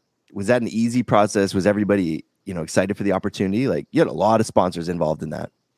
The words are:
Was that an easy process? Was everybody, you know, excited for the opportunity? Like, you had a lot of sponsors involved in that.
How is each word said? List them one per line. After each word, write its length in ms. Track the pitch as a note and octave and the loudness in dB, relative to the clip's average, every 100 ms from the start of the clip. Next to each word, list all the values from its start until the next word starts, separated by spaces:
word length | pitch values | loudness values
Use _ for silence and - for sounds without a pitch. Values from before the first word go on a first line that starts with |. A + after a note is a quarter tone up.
| _ _ _ | _ _ _
Was 160 | G2 G2 | -6 0
that 140 | B2 | 0
an 60 | G#2+ | 0
easy 340 | A2 A#2 B2 | -2 0 0
process? 520 | - G#2+ G#2 G#2 G2 G2 | 2 4 4 2 0 2
Was 100 | F#2 | 2
everybody, 580 | G2+ G2+ G2+ E2+ D#2 - _ - | 2 2 2 0 -4 -8 _ -12
you 80 | |
know, 80 | F2+ | -10
excited 340 | D#2+ G2+ F#2+ G2+ | -4 0 0 0
for 80 | |
the 100 | G2+ | -2
opportunity? 540 | F#2 G2+ - F#2+ G#2+ C3 | -2 -2 -4 -2 -2 -2
Like, 200 | D#2 - | -2 -2
you 80 | C3+ | 0
had 80 | D#3 | 0
a 60 | |
lot 260 | D2+ G#2 A2+ | 0 2 2
of 60 | A2 | 2
sponsors 420 | G#2+ F#2 E2+ E2+ | 2 0 0 -6
involved 360 | F2 D#2 D#2 | -2 -2 -2
in 80 | D#2 | -6
that. 200 | D2+ E2 _ _ | -10 -12 _ _